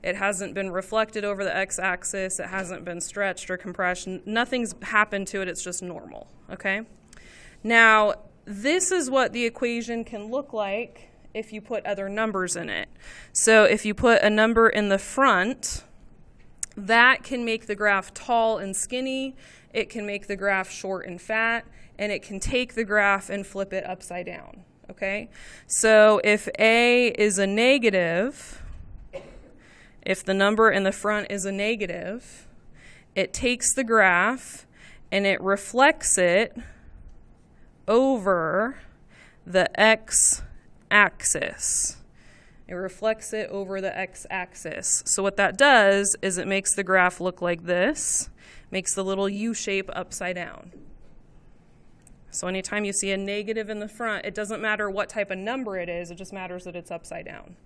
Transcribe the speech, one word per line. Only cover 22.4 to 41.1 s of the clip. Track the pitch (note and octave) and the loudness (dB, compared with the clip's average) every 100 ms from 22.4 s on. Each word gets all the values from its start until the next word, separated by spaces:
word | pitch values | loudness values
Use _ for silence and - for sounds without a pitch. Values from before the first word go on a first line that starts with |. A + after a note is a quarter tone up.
| - B3+ B3 | -2 -2 -2
the | - | -6
graph | G#3+ G#3 G3+ G3 F#3+ | -2 2 2 0 -2
and | G3+ G3 | -8 -8
flip | G3 G3 | -8 -6
it | F#3+ - | -6 -8
upside | F#3 - F3+ F3+ | -12 -10 -10 -10
down, | F3 - - F3+ _ - | -14 -18 -20 -20 _ -20
okay? | F3+ G3 G#3 F3+ - - - - | -8 -6 -6 -8 -18 -20 -20 -6
So | - A3 G#3+ G#3+ G#3 | 2 6 10 10 8
if | G#3 G#3 - - | 4 2 0 2
A | A3 A3+ A#3+ B3 A#3+ | 4 6 6 4 2
is | - G#3 F#3+ | 2 2 2
a | G3 | 0
negative, | G#3 B3 C#4 A3+ F#3+ E3+ E3+ A#3+ - - - - - - - - - - - - - - - - - | 2 4 4 4 2 0 0 -2 -6 -18 -16 -16 -16 -16 -18 -16 -16 -16 -20 -20 -20 -20 -20 -20 -14
if | - F#3 | -6 -4
the | - | -2
number | G3 G3 G#3+ A3+ | 2 2 4 4
in | G3 | 4
the | F#3+ | 0
front | G3 G#3 G#3+ - | -2 -2 -2 -4
is | G3+ F#3+ | -6 -6
a | |
negative, | G3 G#3 A3+ F#3+ F3 F3 A3+ - - - - - - - - _ - | -4 -4 -4 -6 -8 -10 -10 -14 -20 -20 -20 -20 -20 -20 -20 _ -4
it | F#3+ | -4
takes | - B3 B3 - | -2 -2 0 0
the | - | 0
graph | A#3+ A3+ F#3+ F3 G3+ B3+ - - - _ - - - | 2 6 6 6 2 -2 -10 -18 -20 _ -20 -20 -4
and | G3 G3 | 0 0
it | F#3+ | 0
reflects | F#3+ G3 - A#3+ C#4+ D#4 - - | 0 -2 -2 4 4 4 0 2
it | F3 F3+ A3+ - - - - - - - - - _ _ - _ - | 4 4 2 -6 -16 -20 -20 -20 -20 -20 -20 -20 _ _ -20 _ 0
over | A3+ C4+ B3+ F#3+ F3+ D#3+ F3+ A3+ C#4 - _ - - - _ - | 2 4 2 0 0 0 0 -2 -6 -20 _ -20 -20 -20 _ -2
the | F#3 F3+ - | 0 0 4
x-axis. | A3 A3 - - - - - - - - _ G#3 G3+ | 4 4 0 2 2 0 -6 -16 -20 -20 _ 6 6